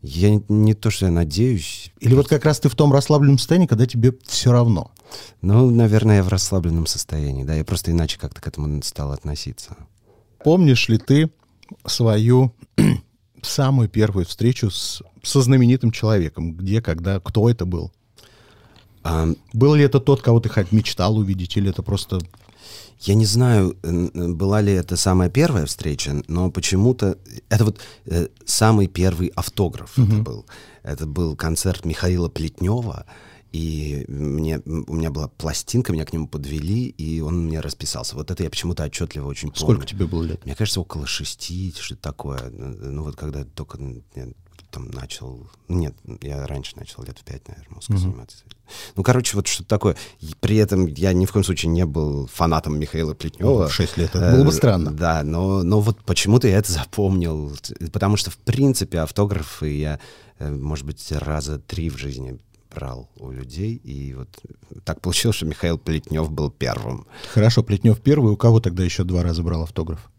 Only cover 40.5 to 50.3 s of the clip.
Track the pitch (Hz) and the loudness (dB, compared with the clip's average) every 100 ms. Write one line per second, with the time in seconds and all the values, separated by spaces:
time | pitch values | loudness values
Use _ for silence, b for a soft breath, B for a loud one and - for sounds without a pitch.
40.5 | - 107 - 85 82 69 - 71 - - | -6 -4 -4 -6 -10 -8 -8 -10 -12 -12
41.5 | 90 92 80 - - - 71 71 65 62 | -8 -8 -10 -14 -12 -12 -10 -10 -10 -12
42.5 | 50 64 53 67 71 76 - 76 71 69 | -14 -14 -12 -10 -10 -10 -10 -10 -10 -12
43.5 | - 71 - 67 60 _ - 62 60 _ | -14 -16 -12 -14 -14 _ -18 -18 -18 _
44.5 | _ _ - 62 64 64 - 64 62 - | _ _ -16 -14 -14 -14 -16 -16 -18 -20
45.5 | _ _ 90 76 - - - 69 69 67 | _ _ -4 -4 -8 -18 -14 -12 -10 -10
46.5 | 69 65 - - - - - - - - | -10 -12 -16 -20 -18 -18 -18 -18 -18 -18
47.5 | - - - - 101 92 - - - _ | -20 -20 -20 -4 -2 -2 -6 -14 -20 _
48.5 | - _ B B - 95 123 117 104 - | -20 _ B B -6 0 0 0 -4 -4
49.5 | - - 107 104 - B B 80 | -6 -2 0 0 -2 B B -16